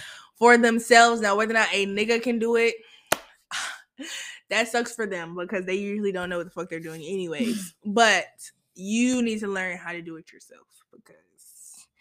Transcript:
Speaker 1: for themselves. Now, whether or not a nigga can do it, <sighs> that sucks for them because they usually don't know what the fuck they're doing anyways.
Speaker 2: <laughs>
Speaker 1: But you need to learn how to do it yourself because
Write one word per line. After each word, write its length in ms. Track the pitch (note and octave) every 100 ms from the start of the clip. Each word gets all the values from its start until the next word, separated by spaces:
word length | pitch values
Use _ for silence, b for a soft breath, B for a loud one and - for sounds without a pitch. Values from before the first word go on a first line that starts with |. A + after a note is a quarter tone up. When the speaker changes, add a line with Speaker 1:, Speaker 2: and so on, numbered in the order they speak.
| B B B -
Speaker 1:
for 180 | A#3 A#3+
themselves. 640 | A#3 A#3 - A#3 A#3 A#3
Now, 160 | G#3 G3+
whether 140 | A3
or 40 |
not 140 | A3+ F#3+
a 140 | F#3+ G3
nigga 360 | G3 A3 A#3
can 160 | B3 A#3
do 180 | A3+ A#3
it, 180 | A3+ A3+ B B B
<sighs> 60 | - - _ - B B B - - D#4+ B B B -
that 200 | G3+ A#3
sucks 260 | A#3+ A#3+
for 120 | - G#3+
them 280 | F#3 E3 F3
because 300 | F3+ F#3+ F#3
they 80 |
usually 380 | F#3+ G3+ G#3 G3+
don't 160 | F3+ F3+
know 100 | F3
what 60 | F3
the 60 |
fuck 180 | F3+ F3
they're 100 | E3
doing 220 | E3 D#3+
anyways. 720 | D#3 G3 F3 D3+ A#3 G#3+ F3+ -
Speaker 2:
<laughs> 60 |
Speaker 1:
But 420 | G#3 G#3 A3 F#3 - - - _ _
you 480 | - F#3+ A3+ B3 B3+
need 180 | A#3 G#3+
to 80 | G#3
learn 280 | F#3+ F#3 F3+
how 160 | F3
to 100 | E3+
do 140 | E3 D#3+
it 160 | -
yourself 340 | - - - _ _ _
because 960 | - - D#3 B2 _ - - - - - _